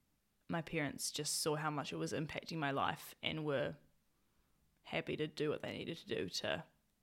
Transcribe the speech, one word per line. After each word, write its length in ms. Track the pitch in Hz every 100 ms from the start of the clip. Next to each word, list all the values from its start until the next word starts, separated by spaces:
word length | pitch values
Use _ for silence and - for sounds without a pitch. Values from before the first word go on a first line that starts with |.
| _ _ _ _ -
my 120 | 170
parents 480 | 151 165 143 - -
just 320 | - 151 -
saw 140 | 160 151
how 160 | 156
much 200 | 147 -
it 40 | 165
was 180 | 160
impacting 440 | 139 160 - - 160
my 120 | 143
life 460 | 135 90 - - -
and 200 | 131 156
were 300 | 151 135 147 156 - _ _ _ _ _ _ _ _ _
happy 320 | - 160 165 143
to 80 | 156
do 220 | - 151
what 120 | -
they 80 | -
needed 260 | - - 165
to 100 | -
do 220 | - -
to 340 | - 208 170 - _ _ _